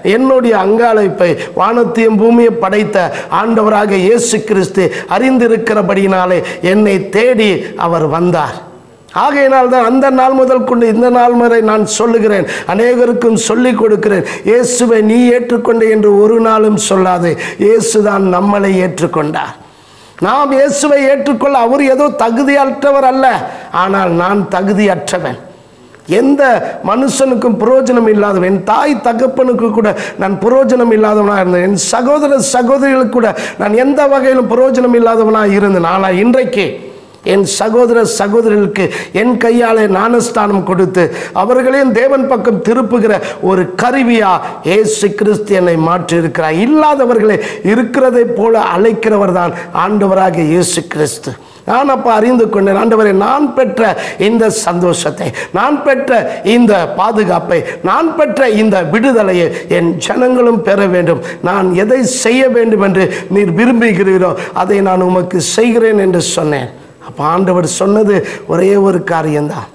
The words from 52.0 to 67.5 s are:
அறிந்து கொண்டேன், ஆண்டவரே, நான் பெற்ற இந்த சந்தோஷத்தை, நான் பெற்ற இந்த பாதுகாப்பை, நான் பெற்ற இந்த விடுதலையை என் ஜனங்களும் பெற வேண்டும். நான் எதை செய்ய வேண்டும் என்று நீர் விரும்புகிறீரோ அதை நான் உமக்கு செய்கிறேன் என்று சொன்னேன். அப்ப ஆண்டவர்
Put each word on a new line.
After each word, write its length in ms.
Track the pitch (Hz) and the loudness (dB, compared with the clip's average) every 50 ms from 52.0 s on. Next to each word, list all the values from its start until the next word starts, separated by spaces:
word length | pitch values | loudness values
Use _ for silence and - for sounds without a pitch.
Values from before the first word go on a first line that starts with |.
| - 240 | 0 0
அறிந்து 380 | 226 214 214 240 254 240 226 208 | 2 2 2 2 2 2 2 2
கொண்டேன், 260 | - 202 196 196 190 | 0 0 0 2 0
ஆண்டவரே, 360 | 196 220 233 220 220 220 208 | 0 2 2 2 2 2 2
நான் 420 | 196 190 202 226 262 285 302 254 240 | 2 2 0 0 0 0 0 -2 0
பெற்ற 440 | - 262 214 190 - 226 214 175 - - - - - | 0 -2 -2 0 -2 0 -2 -2 -4 -8 -12 -6 -2
இந்த 320 | 180 208 226 226 226 214 | -2 0 2 2 0 0
சந்தோஷத்தை, 840 | 214 - - - 175 175 180 175 165 170 - - 180 - 180 160 - - - - | 0 -2 -4 -4 -2 0 0 0 0 -2 -4 -6 -6 -6 -8 -8 -8 -8 -12 -6
நான் 320 | - 180 214 269 302 277 - | -4 -2 -2 0 -2 -2 0
பெற்ற 580 | 294 277 247 233 - 254 226 175 - - - - | 0 0 0 0 0 0 0 0 -4 -8 -6 -2
இந்த 440 | 185 226 240 240 208 208 190 165 139 | 0 2 4 4 4 2 0 0 -4
பாதுகாப்பை, 760 | - - 185 220 233 208 214 180 180 170 160 175 180 165 - - - - - | -4 -2 -2 -2 0 -2 -2 0 -2 -2 -2 -2 -2 -2 -2 -6 -12 -6 -4
நான் 320 | 185 196 277 330 330 311 | -2 0 0 0 -2 0
பெற்ற 340 | 330 302 277 208 254 269 240 | 0 -2 -2 0 0 0 0
இந்த 340 | 214 208 220 220 190 190 175 | 2 0 2 2 0 0 -2
விடுதலையை 680 | 156 151 226 220 277 254 226 208 190 185 180 170 151 165 - - - | 0 -2 0 0 2 2 2 2 0 0 0 0 -2 -2 -6 -6 -2
என் 280 | 170 175 170 170 165 165 | -2 0 0 -2 -2 -4
ஜனங்களும் 640 | - - - 254 254 254 254 247 247 240 233 208 | -4 -4 -2 0 0 0 2 2 2 2 2 0
பெற 240 | 160 - 196 196 202 | 0 0 0 0 0
வேண்டும். 380 | 190 180 180 170 160 170 - - - - - | 0 0 0 0 0 -2 -2 -4 -10 -12 -6
நான் 320 | - 180 190 202 190 185 180 | -4 -4 -2 0 -2 0 0
எதை 300 | 180 208 214 254 269 247 | 0 0 2 0 0 0
செய்ய 460 | 196 - - - 226 240 262 262 254 | -2 -2 -2 -2 0 2 2 2 2
வேண்டும் 320 | 220 240 226 226 214 202 | 2 2 2 2 2 2
என்று 320 | 196 202 180 190 190 160 - - - - | 2 2 2 2 0 0 -2 -6 -8 -2
நீர் 240 | 185 202 208 180 165 | 0 0 0 0 0
விரும்புகிறீரோ 840 | 165 226 240 262 233 233 233 208 170 196 190 190 185 180 180 160 - - - - | 0 2 2 2 2 2 0 0 0 0 0 2 2 0 0 -2 -4 -8 -8 -6
அதை 280 | - 185 185 208 196 | -6 -2 -2 0 0
நான் 200 | 196 190 185 185 | 0 0 0 0
உமக்கு 400 | 185 180 185 185 175 180 - 180 | 0 0 0 0 -2 -2 -4 -4
செய்கிறேன் 560 | 160 - - - 226 247 226 233 220 220 220 208 | -4 -2 -2 0 0 2 2 2 2 2 2 2
என்று 240 | 196 185 180 175 | 0 0 0 0
சொன்னேன். 560 | 156 - - 170 165 151 147 139 127 117 - - - - - - - | -2 -2 -4 -4 -2 -2 -2 -4 -6 -8 -12 -18 -20 -20 -20 -20 -20
அப்ப 180 | - - - 139 | -20 -10 -6 -2
ஆண்டவர் 440 | 151 165 180 190 180 | -2 0 0 0 0